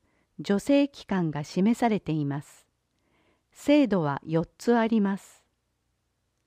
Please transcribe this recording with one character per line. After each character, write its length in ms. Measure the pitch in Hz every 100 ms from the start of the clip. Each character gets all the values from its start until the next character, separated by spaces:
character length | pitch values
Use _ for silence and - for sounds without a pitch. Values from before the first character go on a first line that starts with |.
| _ _ _ -
助 200 | 160 202
成 300 | - 277 277
期 180 | - -
間 240 | 190 165
が 140 | 147
示 340 | 151 - 202 233
さ 100 | 233
れ 120 | 208
て 120 | -
い 120 | 156
ま 180 | 143 139
す。 240 | - - _ _ _ _ _ _ _ _ _
制 360 | - - 294 254
度 160 | 190
は 200 | 151 139
四 220 | - 160 170 -
つ 200 | - 240
あ 100 | 226
り 140 | 226
ま 180 | 196 196
す。 260 | - _ _ _ _ _ _ _ _ _ _ _